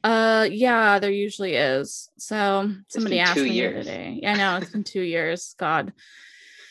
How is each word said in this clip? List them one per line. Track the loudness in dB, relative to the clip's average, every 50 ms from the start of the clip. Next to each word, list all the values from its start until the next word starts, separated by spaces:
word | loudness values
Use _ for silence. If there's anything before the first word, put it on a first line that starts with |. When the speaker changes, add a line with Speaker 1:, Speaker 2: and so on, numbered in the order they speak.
| 0
Speaker 1:
Uh, | 2 2 4 4 4 4 4 2 0
yeah, | 0 2 2 2 4 4 4 4 4 4
there | 2 0
usually | 0 0 -2 -4 -4 -4 -4 -2 0
is. | 2 2 2 2 0 -2 -4 -8 -14 -16 -18 _ -16
So | -10 -6 -2 0 0 2 2 2 0 -2 -4 -6 -10
Speaker 2:
It's | -10 -6
Speaker 1:
somebody | -4 -2 0 2
Speaker 2:
been | 4 4
Speaker 1:
asked | 4 4
Speaker 2:
two | 2 2
Speaker 1:
me | 2
the | 2 0 0
other | -2 -2
Speaker 2:
years. | -4 -8
Speaker 1:
day. | -8 -8 -10 -10 -10 -10 -6
Yeah, | -2 -2 0
I |
know, | 2 2 0 0
it's | -2 -4 -6
been | -6 -6 -6
Speaker 2:
<laughs> | -6 -4
Speaker 1:
two | -4
years. | -4 -2 -2 -2 -2 -2 -4 -4 -8 -12 -8
God, | -4 -2 0 0 0 -2 -4 -10 _ -20 -20 -20 -20 -20 -20 -20 -20 -20 -20 -20 -20 -20 -20